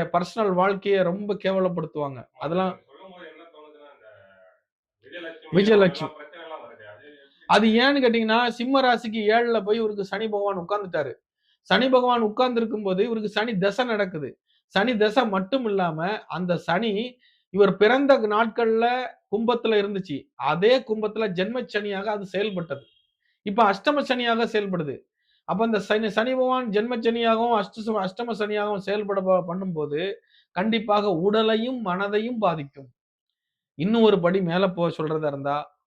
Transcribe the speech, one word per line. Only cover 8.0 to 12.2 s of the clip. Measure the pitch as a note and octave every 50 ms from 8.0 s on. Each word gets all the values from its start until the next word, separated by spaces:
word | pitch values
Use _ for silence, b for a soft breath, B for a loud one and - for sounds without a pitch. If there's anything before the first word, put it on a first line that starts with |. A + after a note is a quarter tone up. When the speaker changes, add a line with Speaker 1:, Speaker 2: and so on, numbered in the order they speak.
| B3+
Speaker 1:
கேட்டீங்கன்னா, | B3 A#3 A#3 A3+ A3 A3 A#3 B3 A#3+
சிம்ம | A#3+ - A#3+ B3+ C#4 C4+
ராசிக்கு | C4 B3 A#3+ A3+ - A3+ G#3+ A3+ G#3 G#3
ஏழுல | A3 A#3 A#3+ A#3+ A3+ A3
போய் | G3 G3+ G#3+ A#3
இவருக்கு | A3 G#3+ G#3 G3+ G3 -
சனி | G3 G3+ A3+ A3
பகவான் | G#3 G3+ G3+ G3+ G3 F#3 E3+
உட்கார்ந்துட்டாரு. | E3+ G3+ G#3 G3+ F#3 E3+ D#3+ C#3+ C3 - - _ _ _ _ _ _ _ _ _ -
சனி | F#3 G3+ B3 C4+
பகவான் | B3+ B3+ B3 B3 B3 A#3+